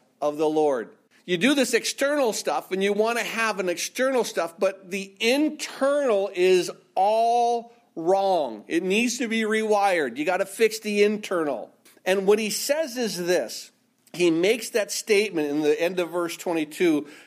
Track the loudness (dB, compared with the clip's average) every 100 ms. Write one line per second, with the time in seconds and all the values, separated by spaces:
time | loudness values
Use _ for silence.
0 | _ _ -4 0 0 2 2 0 -4 -14
1 | _ _ -4 0 2 2 2 0 -2 -2
2 | 0 2 0 -2 -4 -4 -4 -2 0 0
3 | 0 -2 -4 -2 -2 -2 -4 -4 -6 -2
4 | 0 0 -2 -4 -6 -2 -2 -2 -8 -10
5 | -8 -2 2 2 2 -2 -10 -2 0 2
6 | 2 0 0 2 4 4 2 -8 _ 0
7 | 2 2 2 2 2 0 -4 _ _ -4
8 | 2 2 4 2 0 -6 -4 -2 0 0
9 | 0 -2 -2 -2 0 0 0 2 2 2
10 | -2 -2 -2 -2 -4 0 0 0 -2 2
11 | 2 2 -4 -2 -2 -4 -10 _ _ _
12 | -2 0 2 2 0 -2 -2 -2 -4 -4
13 | -4 -2 0 0 0 -8 -16 _ _ _
14 | _ 0 2 4 2 0 -2 -2 -2 -4
15 | 2 2 2 -2 -2 0 2 2 0 -2
16 | -4 -4 -4 -6 -4 -4 -4 0 2 2
17 | -2 -14